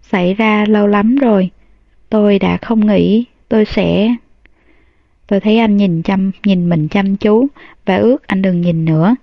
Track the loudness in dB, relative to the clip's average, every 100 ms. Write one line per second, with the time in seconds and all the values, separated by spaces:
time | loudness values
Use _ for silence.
0 | _ -4 -2 0 0 0 0 2 2 0
1 | 0 0 2 0 -2 _ _ _ _ _
2 | _ 0 2 2 0 -4 -2 0 2 2
3 | 2 0 -2 _ _ -2 0 -2 -2 0
4 | 0 -2 _ _ _ _ _ _ _ _
5 | _ _ _ -2 0 0 2 2 0 -2
6 | -2 -2 -4 -4 -2 0 0 -2 -2 -2
7 | -2 -2 0 0 0 -6 -20 -10 -4 0
8 | 0 0 -2 -2 0 0 -2 -2 0 0
9 | 0 0